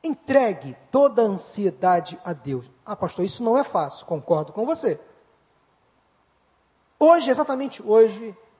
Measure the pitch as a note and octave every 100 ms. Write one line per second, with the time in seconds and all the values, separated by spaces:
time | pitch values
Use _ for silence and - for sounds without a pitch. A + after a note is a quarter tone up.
0 | E4 C#4 - C4+ A#3+ E3 C3+ B2+ _ C4
1 | C#4 A3 A3 F#3+ - - G3 - F3+ F3
2 | - E3 F3 D#3 C#3 C3 A#2 _ - G#3
3 | F3+ - F#3+ - A3+ B3+ C#4 F#3 D3 -
4 | - D#3+ - D#3+ D3+ G3+ A#3+ D#4+ B3 -
5 | - _ _ _ _ _ _ _ _ _
6 | _ _ _ _ _ _ _ _ _ _
7 | D#4 E4+ C4+ B3+ D4 C4 C4+ - - A3
8 | A3+ G3 A3+ F#3+ _ _